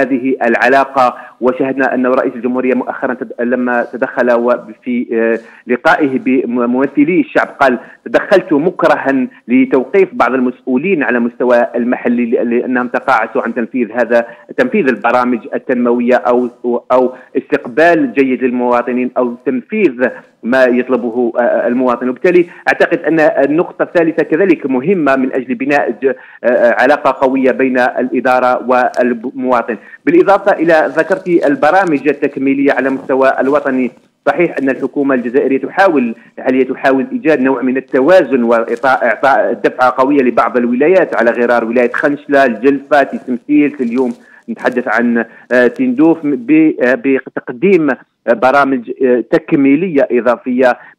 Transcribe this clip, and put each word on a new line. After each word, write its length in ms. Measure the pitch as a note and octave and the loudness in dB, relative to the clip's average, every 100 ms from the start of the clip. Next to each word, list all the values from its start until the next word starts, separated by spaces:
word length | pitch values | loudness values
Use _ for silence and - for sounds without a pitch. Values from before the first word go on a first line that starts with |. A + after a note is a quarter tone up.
هذه 340 | B2+ C3 C3 B2+ | 0 -2 -2 -2
العلاقة. 840 | A#2 G#2+ A#2+ C#3 C3 C#3 B2 - - - | 0 2 2 2 2 2 0 -2 -18 -4
وشاهدنا 540 | B2 B2+ C3+ C3 C3 B2+ | -2 -2 -4 0 0 0
أن 100 | B2+ | 0
رئيس 280 | B2+ - - | 0 -2 -4
الجمهورية 380 | B2 B2+ B2+ | -4 -2 0
مؤخرا 400 | B2 - - C3 | -2 -4 -6 -6
تد-، 200 | B2 A#2 - | -6 -10 -6
لما 480 | A#2+ B2+ B2 A#2+ A2+ | -4 -2 0 -2 -4
تدخل 380 | A#2 C3 C3+ B2 | -6 -6 -2 0
و-، 280 | A#2+ A#2+ A#2+ A2+ G#2+ | 2 0 -2 -4 -14
في، 240 | B2+ A#2+ - | -6 -6 -4
آه، 260 | A2+ A2+ A2+ - - - | -2 0 -2 -6 -16 -6
لقائه 480 | B2 D#3+ F3 C#3 B2+ | 0 2 2 0 -2
بممثلي 1000 | B2 C3 A#2+ B2 A#2+ B2+ C#3 D3+ D3 F3 | 0 -2 -2 -2 -2 0 0 0 2 2
الشعب 260 | - C#3+ A2+ | 0 -2 -2
قال: 320 | - C3+ A2+ - - A#2+ | 0 0 0 -8 -18 -4
"تدخلت 480 | C3 - F#3 - | -2 2 0 2
مكرها 720 | C#3+ F3 - D#3+ C#3 C3+ C3+ B2 - - | 0 0 0 0 0 0 -2 -4 -8 0
لتوقيف 600 | B2+ C3 C#3 B2+ G3 F#3 | 0 2 0 0 0 0
بعض 200 | B2 A#2+ | 0 0
المسؤولين 720 | B2+ B2 B2 - B2+ F#3 E3 | 0 -2 -4 -4 -2 0 -2
على 160 | A2+ B2 | 0 0
مستوى 480 | A#2 - B2 A#2+ A#2+ B2+ | -2 -2 2 2 2 -2
المحلي 500 | A#2+ B2 B2 A#2+ A#2 | -2 -4 -2 -2 -2
ل-، 240 | A#2+ A#2 | -2 0
لأنهم 380 | A#2+ A#2+ B2 A#2+ | -2 -2 -4 -4
تقاعسوا 540 | B2 - A#2+ A2+ B2+ | -4 0 0 0 -4
عن 120 | A#2 | -4
تنفيذ 380 | A#2+ A2 C3 G#2 | -4 -4 -4 -4
هذا، 340 | A#2+ A2+ A#2 A#2 - - - | -2 0 0 0 -10 -12 -4
تنفيذ 300 | B2 G#3+ C3+ | -2 0 0
البرامج 520 | G#2+ A#2 B2 B2 A#2 - | 0 0 0 0 -2 -6
التنموية 600 | A#2+ - B2 B2 A#2+ A#2+ B2 | -10 -4 -2 0 0 2 2
أو، 340 | - B2 B2 - B2 A#2+ - | 2 0 -2 -6 -4 -4 0
أو 220 | B2+ B2 - - C#3 | 0 0 -4 -8 -8
استقبال 760 | - C#3+ B2 A#2 E3+ E3+ C3+ | -4 -6 -4 2 4 4 0
جيد 300 | B2 C3+ B2 | 0 0 0
للمواطنين 680 | B2+ B2 B2 A#2+ B2 B2 B2 - | -2 -2 0 0 0 -4 -4 -2
أو 180 | B2 A#2+ C#3+ | -4 -4 -4
تنفيذ 480 | B2+ - G#3+ E3+ A#2+ B2 - - _ | -6 -4 0 0 0 -4 -4 -20 _
ما 200 | A2+ C3 | -2 2
يطلبه، 680 | B2+ B2 B2 B2 A#2 A#2+ A#2+ A#2+ | 4 2 0 -2 -2 -2 -2 0
آه، 280 | A#2+ A2+ A2+ | 0 0 0
المواطن". 420 | B2 B2+ A#2+ B2+ | 0 0 -2 -4
وبالتالي 360 | B2+ F3 F3+ E3+ - - | -2 2 2 0 -4 -4
أعتقد 320 | C#3 F#3 E3+ | 0 0 0
أن 200 | D3 D#3+ | -2 2
النقطة 640 | D3+ B2 C#3 D#3 F3 - | 2 2 0 0 -4 -4
الثالثة 400 | D#3 F3+ E3 D#3 | -2 0 0 -2
كذلك 420 | D3+ D#3+ G3 - C3+ | -2 0 2 0 0
مهمة 500 | C3 C#3 F#3+ C#3+ C3+ | -2 0 0 2 0
من 180 | C3 | 0
أجل 220 | C3+ B2+ A#2+ | -4 -4 -6
بناء 360 | C3+ C#3+ - | 0 0 0
ج-، 240 | A2 C3+ B2+ - - | -2 -2 -4 -12 -4
آه، 320 | A#2 B2 A#2 G#2 | 0 2 2 2
علاقة 460 | B2+ D3 C#3 C3 C3 | 2 2 0 0 0
قوية 260 | C3+ B2+ | 0 0
بين 280 | A#2 C3 B2+ | 0 0 0
الإدارة 880 | B2 - B2 C3 B2 B2+ B2+ B2 A#2+ | 0 -2 -4 -2 0 2 2 0 0
والمواطن. 1080 | B2 B2 - B2 A#2 B2 C3+ B2+ B2 A#2 G#2+ - - C#3 | 0 0 0 -2 -2 -6 -6 -2 -2 -2 -8 -10 -6 0
بالإضافة 460 | E3+ F3+ G3+ G3+ | 2 4 2 2
إلى 400 | - E3 D3+ A#2+ D3+ | 0 2 2 2 -2
ذكرت 320 | D#3+ F#3 F3+ | -2 -2 0
البرامج 800 | E3+ C#3+ C3+ D3 F#3 F#3 C#3 D3 | 0 0 2 2 2 0 -2 -2
التكميلية 640 | C#3 D3+ C#3 C3+ C#3 C#3 | -2 -4 -2 -2 0 0
على 160 | B2+ C3+ | 0 -2
مستوى 440 | C3+ - C3+ C3 - | -4 -2 0 2 2
الوطني، 520 | C3 C#3+ C#3 C3 A#2+ - _ _ C#3+ | 0 0 0 -2 -4 -6 _ _ -4
صحيح 320 | D3 E3 - | 0 -2 0
أن 120 | C3+ | -2
الحكومة 460 | C3 C#3 C#3+ C#3 C3 | -2 -4 -2 0 0
الجزائرية 460 | A#2 C3 C3 C3+ | 0 0 0 -2
تحاول، 540 | - - G3 D3 A#2 A2 - - | -2 2 2 2 -2 -6 -16 -8
يعني 260 | B2+ C3 | -2 0
تحاول 420 | C3 B2 C#3 C3+ B2+ | 0 0 0 0 -2
إيجاد 280 | B2+ D#3 D3 | -4 0 0
نوع 220 | C3 B2+ | 0 0
من 160 | B2+ C3 | -2 -4
التوازن 640 | C3 C3+ D3 F#3 C3 C3 | -2 0 4 4 4 0
وإعطاء، 640 | A#2 A#2 A2+ A2+ C3+ C3 A#2+ | 2 0 0 -2 0 0 0
إعطاء 480 | G#2+ C#3 A#2+ G2+ | 0 2 2 0
دفعة 400 | A#2+ D3 - B2+ C3 | 0 -2 2 0 2
قوية 240 | C3+ C#3+ | 0 2
لبعض 360 | B2 A#2 A#2 A#2+ | 2 0 0 0
الولايات 580 | A#2+ B2 D3+ F#3 D3 G#2+ | -2 0 4 4 2 0
على 160 | A#2 | 0
غرار 340 | A2+ A#2+ A#2+ A2+ | 0 0 0 0
ولاية 260 | A#2 - | 0 0
خنشلة، 520 | - D3+ C#3+ - C#3 C3+ | 0 -2 -2 0 2 2
الجلفة، 580 | G#2+ C3+ C#3+ - D3 | 2 0 0 0 0
تيسمسيلت، 760 | C#3 A#2 - A#2 - D3 C#3+ C#3+ | 2 -4 -6 -8 0 2 2 -2
اليوم 320 | A#2+ B2 B2 A#2+ - - - | -4 -2 -4 -6 -18 -20 -14
نتحدث 380 | A2 C3 A#2+ A#2 | -6 -4 -2 -2
عن، 380 | A2 A#2+ A#2 A2+ - - | 0 0 0 -4 -10 -2
آه، 160 | B2 B2 | 2 2
تندوف 500 | B2+ C3 B2 D#3+ D#3+ | 0 -2 2 2 2
ب-، 500 | D3 C3+ A#2 D#3 D#3 - | -2 -4 2 2 4 2
آه، 120 | B2 B2+ | 0 0
بتقديم 920 | C3+ C3 - - - B2 F#3+ F3+ D3 A#2+ - _ A2 | 0 -2 -4 -12 -12 -2 2 2 2 -4 -8 _ -2
برامج، 640 | A#2 C3 C#3+ C3+ B2+ A#2 - | 0 2 2 2 -2 -6 -2
آه، 220 | B2+ B2 - | 0 0 0
تكميلية 760 | D#3+ - D3 C#3 D3 F#3+ C#3 B2+ | -2 0 0 2 2 0 0 0
إضافية 640 | A#2+ A#2 A2+ C3 B2+ B2 A#2+ - | 0 0 -2 -2 0 2 0 -8